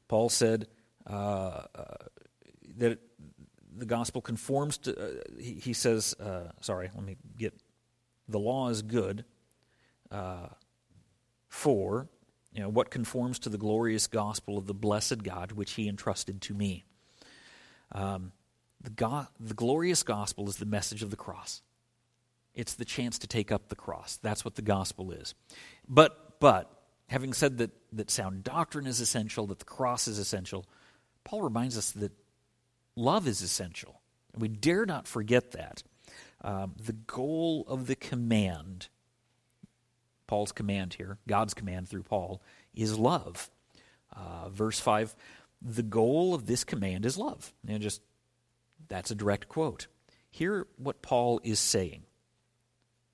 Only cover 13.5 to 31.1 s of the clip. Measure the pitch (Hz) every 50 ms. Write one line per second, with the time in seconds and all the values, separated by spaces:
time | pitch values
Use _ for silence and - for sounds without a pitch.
13.5 | 107 101 107 107 107 110 117 113 110 107 - - - 110 104 104 110 - - -
14.5 | 101 101 95 101 98 101 107 104 104 107 - - 131 113 98 95 - 90 90 98
15.5 | 107 104 98 - - - 107 104 101 - - 110 98 - - - 98 98 - -
16.5 | 101 101 104 98 92 87 - _ _ _ _ _ _ _ - - - - - -
17.5 | - - - - - - _ _ - 98 98 98 98 95 92 92 - _ _ _
18.5 | _ _ _ _ _ - - 113 107 - 120 110 135 147 139 - - - 113 110
19.5 | 107 104 117 120 139 160 170 180 175 - - - 110 104 104 - - - 104 101
20.5 | 98 - 101 104 104 104 98 - 110 104 110 101 104 - - - 87 - - -
21.5 | - - - _ _ _ _ _ _ _ _ _ _ _ _ _ _ _ _ _
22.5 | _ 120 117 - - - 117 - - - 123 120 113 - - - - 113 101 -
23.5 | 110 101 - - 104 - - - - 85 - - - - - 107 107 - - 113
24.5 | - - 107 104 101 95 95 - - - 92 92 85 - - - - - _ -
25.5 | - - - - - - - - 127 139 156 - - - - - - _ 147 139
26.5 | 104 92 87 - - - _ _ _ _ _ - - 131 131 135 127 - 156 139
27.5 | 131 117 113 104 - - _ _ 110 107 101 - - - 98 95 95 95 95 127
28.5 | 131 165 165 - - 147 139 131 123 117 120 - - 120 107 107 - 117 107 98
29.5 | 95 - - - - - 131 123 123 120 - 120 107 104 98 - - 98 92 -
30.5 | - 98 87 - _ _ - - _ _ _ _